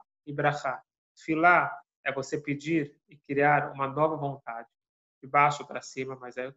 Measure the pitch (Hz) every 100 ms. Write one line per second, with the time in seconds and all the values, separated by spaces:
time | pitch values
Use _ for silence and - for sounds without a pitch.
0 | - _ 147 143 143 143 135 123 _ _
1 | _ _ - 156 175 170 139 - - _
2 | 143 135 131 151 147 143 147 165 143 -
3 | _ - - 139 147 143 - 135 139 135
4 | 160 151 143 135 - 117 117 _ _ _
5 | _ _ 135 143 147 139 131 127 - 135
6 | 131 127 123 127 131